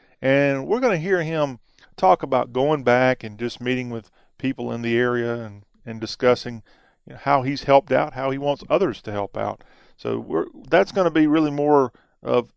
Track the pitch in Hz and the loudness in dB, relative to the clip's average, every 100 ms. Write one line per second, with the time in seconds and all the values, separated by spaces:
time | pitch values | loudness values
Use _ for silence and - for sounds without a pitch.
0 | _ - 131 139 143 139 139 226 254 175 | _ -6 0 2 2 -2 -2 0 0 0
1 | 175 185 160 160 143 120 _ _ _ - | 0 0 0 -2 -2 -4 _ _ _ 0
2 | 185 175 143 131 123 123 143 151 123 123 | 2 2 2 -2 -2 -2 0 0 2 4
3 | 127 127 110 104 120 - 123 127 123 117 | 4 0 -6 -8 -8 -6 -4 -4 -4 -10
4 | - _ _ - 135 127 120 117 117 120 | -12 _ _ -6 -6 -4 -6 -4 -2 -2
5 | 123 120 117 117 113 101 _ _ - 113 | -2 -4 -4 -6 -10 -16 _ _ -14 -12
6 | 120 - 123 120 123 117 - _ _ _ | -10 -2 2 2 -2 -14 -18 _ _ _
7 | - - 135 139 127 143 - 139 - 131 | -20 -8 0 0 0 -4 4 4 6 0
8 | 151 135 135 135 143 139 - 165 180 107 | 0 -4 -6 -4 -4 -4 -2 0 0 -4
9 | - 101 98 107 107 104 - _ _ _ | -8 -6 -6 -4 -6 -6 -14 _ _ _
10 | 117 113 113 156 170 - 127 165 196 202 | -6 -6 -2 -4 -4 -8 0 2 2 2
11 | 175 156 151 156 151 143 147 143 127 _ | 2 4 4 4 2 0 4 4 4 _
12 | _ _ - 123 123 | _ _ -2 0 -2